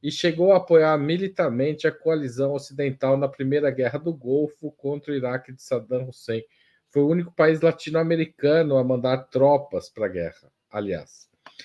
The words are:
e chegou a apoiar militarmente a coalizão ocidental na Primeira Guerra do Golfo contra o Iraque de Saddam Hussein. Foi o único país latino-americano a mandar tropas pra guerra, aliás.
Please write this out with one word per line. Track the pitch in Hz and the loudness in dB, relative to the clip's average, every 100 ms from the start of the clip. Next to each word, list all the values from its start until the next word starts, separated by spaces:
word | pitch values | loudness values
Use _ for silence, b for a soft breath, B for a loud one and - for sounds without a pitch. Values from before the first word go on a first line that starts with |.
e | 143 | -8
chegou | - 175 160 180 | -2 -2 0 4
a | 190 | 4
apoiar | 185 165 156 156 | 6 4 6 2
militarmente | 143 175 190 190 160 117 139 147 156 | 0 -2 -4 -2 -2 0 -2 0 -4
a | |
coalizão | 156 160 160 139 117 139 | -2 -2 -2 -4 -4 -2
ocidental | 143 139 139 143 131 131 139 | -2 -8 -6 -6 -2 0 2
na | 139 | 0
Primeira | - 131 143 147 | -4 -2 0 0
Guerra | 131 127 143 | 0 -2 -2
do | 160 | -6
Golfo | 160 123 139 151 - 151 | -8 -2 0 0 -6 -16
contra | _ 139 143 143 | _ -8 -8 -6
o | 143 | -6
Iraque | 123 127 - | -4 -6 -10
de | 131 | -20
Saddam | - 123 110 127 127 | -6 -6 -4 -6 -6
Hussein. | - - 113 113 _ _ _ _ | -14 -8 -8 -8 _ _ _ _
Foi | 143 | 0
o | 143 | 2
único | 170 175 | 0 -2
país | - 160 160 | 2 2 4
latino-americano | 160 160 - 160 165 165 160 _ 143 156 156 135 | 2 0 -4 -2 0 0 -2 _ 2 4 4 2
a | |
mandar | 127 127 123 131 131 | 2 0 0 -2 -2
tropas | 131 139 - - 90 - | 2 4 4 0 -8 -10
pra | - 104 | -6 -4
guerra, | 92 85 - 71 _ _ | -2 -6 -8 _ _ _
aliás. | 107 104 87 - - _ _ - B | -8 -6 -6 -10 -20 _ _ -20 B